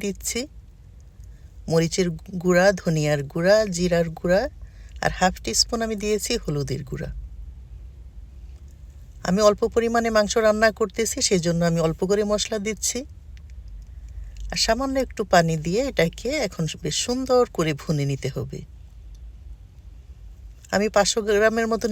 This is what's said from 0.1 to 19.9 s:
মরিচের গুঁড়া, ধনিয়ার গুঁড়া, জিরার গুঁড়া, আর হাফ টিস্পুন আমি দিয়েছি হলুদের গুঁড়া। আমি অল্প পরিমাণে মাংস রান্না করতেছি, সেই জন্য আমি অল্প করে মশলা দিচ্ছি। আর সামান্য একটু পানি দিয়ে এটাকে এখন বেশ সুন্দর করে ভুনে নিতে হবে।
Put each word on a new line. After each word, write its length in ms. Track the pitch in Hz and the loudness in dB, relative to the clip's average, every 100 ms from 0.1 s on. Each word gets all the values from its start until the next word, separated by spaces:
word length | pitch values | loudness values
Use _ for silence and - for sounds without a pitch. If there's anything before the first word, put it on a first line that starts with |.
| 185 - 233 277 - - - - - - - - - - - - | -6 -6 -6 -6 -12 -20 -20 -20 -20 -20 -20 -20 -18 -20 -12 0
মরিচের 380 | 165 165 - 180 160 - 185 | 2 2 0 0 -2 -8 -2
গুঁড়া, 220 | 175 175 196 185 | 4 6 6 4
ধনিয়ার 380 | 180 156 151 147 139 | 0 2 2 0 -2
গুঁড়া, 240 | 165 175 214 214 170 | 0 6 6 4 0
জিরার 320 | 180 170 170 | 2 2 0
গুঁড়া, 320 | 160 175 185 269 - - - - - | -2 2 2 2 -6 -18 -18 -14 -2
আর 80 | 165 - | -2 2
হাফ 160 | 185 180 | 2 2
টিস্পুন 360 | - 220 - 226 226 | -4 0 0 0 -2
আমি 100 | 214 | -2
দিয়েছি 280 | 208 208 - 233 | 0 0 0 -2
হলুদের 380 | - 147 135 131 - | -2 -2 -2 -4 -6
গুঁড়া। 200 | 139 - - - - - - - - - - - - - - - - - - - - - - - | -8 -8 -10 -12 -14 -16 -16 -16 -16 -16 -18 -18 -18 -18 -18 -18 -18 -18 -18 -20 -18 -20 -8 -2
আমি 120 | 190 | 6
অল্প 200 | 208 202 226 233 | 6 6 2 2
পরিমাণে 340 | 233 233 226 220 | 2 2 2 2
মাংস 160 | 208 233 | 2 4
রান্না 320 | 220 214 220 208 | 4 6 4 2
করতেছি, 380 | 214 - 220 - - | -2 0 -2 0 2
সেই 140 | 185 170 | 2 2
জন্য 160 | 170 170 | 2 2
আমি 140 | 165 160 | 2 0
অল্প 120 | 156 185 | 0 0
করে 140 | 202 208 | 2 2
মশলা 280 | 208 - 220 202 | 0 -2 -4 -4
দিচ্ছি। 320 | 202 - 240 294 - - - - - - - - - - - - - - | -4 -4 -6 -8 -16 -18 -18 -16 -16 -14 -16 -16 -16 -14 -14 -14 -10 -6
আর 80 | - - | -2 0
সামান্য 300 | 226 269 269 247 | 2 0 0 -2
একটু 160 | - 202 | -4 4
পানি 220 | 180 165 160 160 | 4 4 0 0
দিয়ে 160 | 196 269 | 0 0
এটাকে 380 | - 170 - 233 302 208 | 2 0 0 -4 -2 -2
এখন 160 | - 160 - | -2 -4 -4
বেশ 120 | 147 - - | -4 -4 -2
সুন্দর 380 | 254 254 247 247 - | -2 2 4 4 0
করে 140 | 160 143 | -2 -2
ভুনে 240 | - 151 139 | -2 0 0
নিতে 180 | 135 - 131 | -2 -4 -6
হবে। 240 | 127 - - - - - - - - - - - - - - | -8 -10 -14 -18 -20 -18 -18 -16 -16 -16 -18 -18 -18 -20 -20